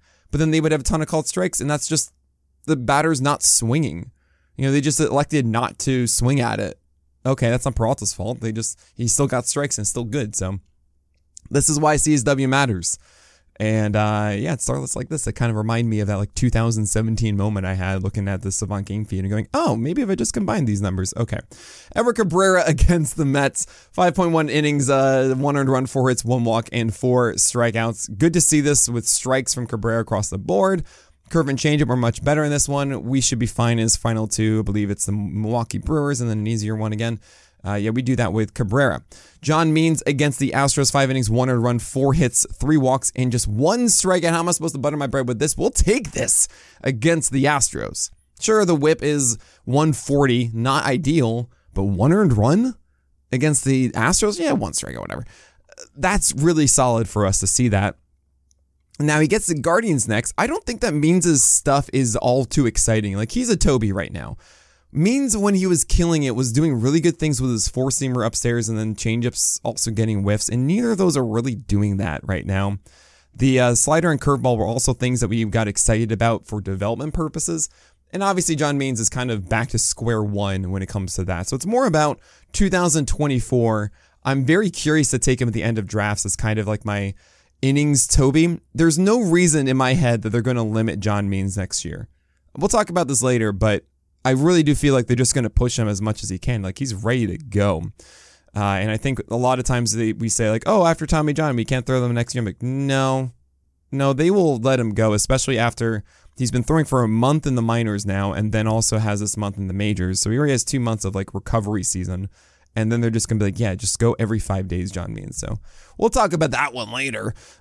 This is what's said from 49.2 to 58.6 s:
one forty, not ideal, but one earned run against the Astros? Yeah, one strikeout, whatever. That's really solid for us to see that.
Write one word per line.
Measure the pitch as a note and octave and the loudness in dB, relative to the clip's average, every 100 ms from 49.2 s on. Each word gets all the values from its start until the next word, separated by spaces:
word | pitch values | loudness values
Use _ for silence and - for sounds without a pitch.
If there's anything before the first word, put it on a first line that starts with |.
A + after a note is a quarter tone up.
| C3 A2+ - _ | 0 -2 -10 _
one | - C3 D#3 | -2 2 2
forty, | C3 - C#3+ C#3+ B2 A#2+ | 0 0 2 4 2 0
not | A2+ B2 C#3 B2+ | -2 0 0 0
ideal, | B2+ D#3 D#3+ A#2 A#2 A#2+ _ _ | 0 0 2 2 -2 -6 _ _
but | - | -4
one | G2 F#2 B2+ | -2 2 4
earned | F#3+ G3 G#2+ | 4 4 4
run | A2+ F3 B3+ A#3 _ _ _ _ - | 4 4 2 -4 _ _ _ _ -6
against | B2+ D3+ C#3+ C3+ | -2 0 0 2
the | C3+ B2 | 2 0
Astros? | - A#2 - G#3+ E4 | 0 0 2 0 0
Yeah, | D#4+ | -2
one | A#3+ F2 | -2 -2
strikeout, | - - A#1+ | -6 -8 -8
whatever. | G1+ G1+ - - - _ _ - - | -10 -10 -12 -18 -20 _ _ -20 -20
That's | C#3+ F#3 G3+ - | -4 0 2 0
really | - D#3+ D#3+ C#3 | 2 2 4 4
solid | B2+ B2+ A2+ A2+ | 4 4 2 0
for | G#2+ G2 | 0 2
us | G2 | 2
to | G2 | 0
see | - B2 | 2 2
that. | G2 G2+ - _ _ _ _ _ _ | 2 0 -4 _ _ _ _ _ _